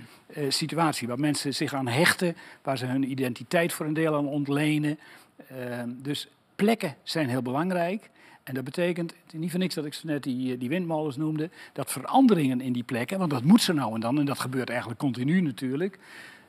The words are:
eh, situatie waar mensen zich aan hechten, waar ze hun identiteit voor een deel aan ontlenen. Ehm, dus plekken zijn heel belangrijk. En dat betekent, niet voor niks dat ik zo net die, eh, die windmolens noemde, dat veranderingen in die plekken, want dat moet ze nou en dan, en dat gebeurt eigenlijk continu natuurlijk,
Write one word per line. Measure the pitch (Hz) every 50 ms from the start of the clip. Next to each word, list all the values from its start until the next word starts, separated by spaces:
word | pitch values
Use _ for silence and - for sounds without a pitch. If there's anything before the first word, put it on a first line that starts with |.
| 117 - - - _
eh, | - - 151 147 135
situatie | - - 160 139 147 160 165 151 135 - 120 117
waar | 123 127
mensen | 151 151 139 - - 143 123
zich | - 160 131 143
aan | 135 131 120
hechten, | 120 147 175 - - - 185 170 170 - - - - -
waar | - 139 135 123
ze | 127
hun | 127 131 135 135 127
identiteit | 135 131 131 123 117 - 120 - 175 170 170 170
voor | - - 165
een | 151 156
deel | 156 160 156 151
aan | 143 143 139
ontlenen. | 147 147 143 139 139 143 156 151 151 151 151 147 151 - - - - - - _ _ - - -
Ehm, | 131 131 123 123 120 120 120 120 127
dus | 127 135 143 143 - - - _ _ _ _ _
plekken | - 196 220 233 220 196 151 - -
zijn | - - - 160 151 120
heel | 123 131
belangrijk. | 120 127 127 147 175 190 185 175 170 175 202 214 - - _ - - - - -
En | - - 131
dat | 135 127
betekent, | 139 - 180 175 180 170 170 170 165 - - _ -
niet | - 156 165 175
voor | 156 180
niks | 185 170 -
dat | 165 147
ik | 151 -
zo | - -
net | 160 147 139
die, | 127 139 123 127 131 127
eh, | 127 123
die | 127 120
windmolens | 165 185 180 165 160 151 156 151 127
noemde, | 147 156 156 160 151 156 180 - - - -
dat | - - 135 -
veranderingen | - 135 131 - - 262 269 233 202 170 143 131 127 123
in | 131 127
die | 123 123
plekken, | 117 - 131 113 123 - 196 190
want | 185 156
dat | 143 123
moet | 120 160 226 -
ze | - -
nou | 170 143 120 110 113
en | 113
dan, | 110 117 135 147
en | 143
dat | 139 127 -
gebeurt | - 131 131 131 120 113
eigenlijk | 117 123 - 117 113 -
continu | 147 135 113 123 127 147 175 190
natuurlijk, | 180 143 117 - 135 127 135 147 180 202 - - - - - - - - - - -